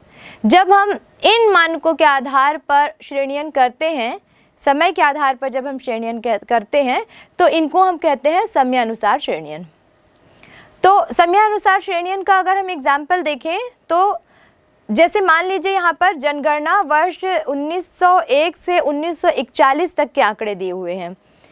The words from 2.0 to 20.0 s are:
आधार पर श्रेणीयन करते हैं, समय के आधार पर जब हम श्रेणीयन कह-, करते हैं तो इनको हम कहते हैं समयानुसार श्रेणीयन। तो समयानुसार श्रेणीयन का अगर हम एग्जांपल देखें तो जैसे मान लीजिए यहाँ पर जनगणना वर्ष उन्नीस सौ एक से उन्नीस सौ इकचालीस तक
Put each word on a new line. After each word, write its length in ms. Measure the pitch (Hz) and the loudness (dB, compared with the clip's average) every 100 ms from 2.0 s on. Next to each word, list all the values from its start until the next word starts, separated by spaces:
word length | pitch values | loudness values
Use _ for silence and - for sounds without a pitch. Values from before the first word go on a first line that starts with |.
आधार 520 | 311 277 262 262 277 302 | 2 2 0 0 0 -2
पर 360 | - 285 294 - | 0 0 0 -4
श्रेणीयन 480 | - 277 277 277 311 | -10 -6 -4 -6 -6
करते 400 | 285 247 247 320 | 0 0 0 -4
हैं, 300 | 311 226 370 _ _ _ _ | -4 -6 -8 _ _ _ _
समय 340 | - 277 349 | -2 2 0
के 100 | 349 | 2
आधार 320 | 302 285 277 | 0 2 -2
पर 140 | 262 269 | -2 -4
जब 180 | 254 262 | -6 -6
हम 120 | 269 | -10
श्रेणीयन 420 | 254 226 226 233 | -8 -6 -6 -6
कह-, 240 | 240 208 | -4 -4
करते 380 | - 233 208 294 | 0 -2 0 -2
हैं 240 | 262 294 453 - - - | 0 -2 -6 -16 -20 0
तो 100 | 349 | 2
इनको 340 | 330 311 359 | 2 0 2
हम 140 | 370 339 | 2 2
कहते 320 | 320 277 277 | 0 0 0
हैं 180 | 339 440 | 0 0
समयानुसार 720 | 311 254 254 226 226 208 269 | 0 0 0 -2 -2 0 0
श्रेणीयन। 460 | - 165 151 151 175 _ _ _ _ _ _ _ - - - _ | -2 -6 -6 -12 -14 _ _ _ _ _ _ _ -20 -20 -20 _
तो 240 | 370 392 - | 4 4 2
समयानुसार 680 | - 339 381 427 415 415 381 | 2 2 4 2 2 2 0
श्रेणीयन 420 | 381 339 349 392 | 0 -4 -4 -6
का 160 | 381 381 | 0 2
अगर 200 | 359 381 | 2 -2
हम 120 | 381 | -2
एग्जांपल 520 | 349 269 285 294 359 | -4 -2 -2 0 -2
देखें 360 | 302 285 320 359 494 - _ | -2 -6 -6 -6 -8 -14 _
तो 300 | 339 392 381 - _ _ _ _ _ - | 0 0 -2 -10 _ _ _ _ _ -6
जैसे 300 | 214 330 415 | 2 2 2
मान 260 | 381 320 359 | 2 0 0
लीजिए 260 | 381 370 | -2 -2
यहाँ 200 | 392 349 | 0 0
पर 220 | 330 370 | 0 0
जनगणना 640 | 339 285 294 285 294 302 392 | 0 -4 -2 -2 -2 0 0
वर्ष 440 | 320 302 359 330 | 2 0 0 -2
उन्नीस 720 | 370 349 311 277 294 349 349 - | -4 -4 -4 -4 -4 -6 -8 -2
सौ 220 | 359 359 | 2 2
एक 360 | - 269 330 - | 2 0 0 -2
से 220 | - 349 | -2 0
उन्नीस 420 | 285 285 330 320 | 0 -2 -4 -2
सौ 80 | 359 | 0
इकचालीस 680 | 302 247 - 277 285 339 | 0 -6 0 2 2 -2
तक 160 | - | -2